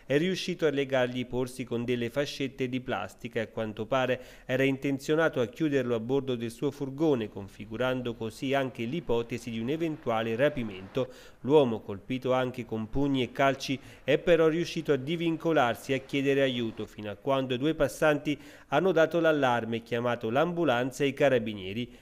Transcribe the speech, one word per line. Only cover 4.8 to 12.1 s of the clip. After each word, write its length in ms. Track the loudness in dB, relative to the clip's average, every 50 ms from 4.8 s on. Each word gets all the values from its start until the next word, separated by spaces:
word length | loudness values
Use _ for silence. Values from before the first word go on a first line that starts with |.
| 0 -2 -2 -2 0 0 2 4 4 2 2 0
a 60 | -2
chiuderlo 480 | -2 -2 -2 -2 2 2 2 2 2 0
a 60 | -2
bordo 360 | 0 0 0 0 0 0 -2
del 140 | -4 -4 -6
suo 200 | -6 -4 -4 -4
furgone, 580 | -4 -4 -8 -8 -4 0 2 2 2 2 0 -4
configurando 880 | -6 -10 -12 -12 -14 -16 -14 -8 -4 -2 0 0 0 -2 -2 -6 -6
così 400 | -6 -8 -8 -8 -6 -4 0 0
anche 300 | 0 0 -2 -4 -6 -6
l'ipotesi 680 | -4 -4 -4 -2 0 0 0 0 -2 -6 -8 -8 -6
di 80 | -6 -4
un 120 | -2 -2
eventuale 680 | -2 -2 -2 -4 -4 -4 -2 -2 0 0 0 0 0
rapimento. 720 | 2 2 0 0 0 -6 -6 -8 -10 -12 -8 -4 -4 -4 -4 -6 -14 -20 -20 -16 -8
L'uomo, 400 | 0 4 6 6 6 6 2 -4
colpito 520 | -6 -8 -12 -10 -8 -8